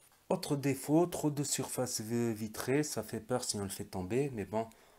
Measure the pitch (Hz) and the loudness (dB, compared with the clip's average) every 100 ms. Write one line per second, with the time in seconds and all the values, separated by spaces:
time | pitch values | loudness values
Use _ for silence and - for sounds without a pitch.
0 | - _ - 185 - 139 139 135 - 156 | -20 _ -2 0 0 0 2 0 4 4
1 | 175 - 151 143 143 - 127 - 123 - | 4 2 -2 0 -2 -2 -2 -2 -2 -2
2 | 110 117 117 107 110 - - 139 147 - | 0 2 2 0 -4 -4 2 2 2 -2
3 | 110 113 - 123 - 104 98 - 101 98 | -4 -6 -2 -2 0 -2 -2 -4 -6 -4
4 | 90 117 143 117 95 107 226 - - | 0 0 0 -2 -2 0 -2 -6 -20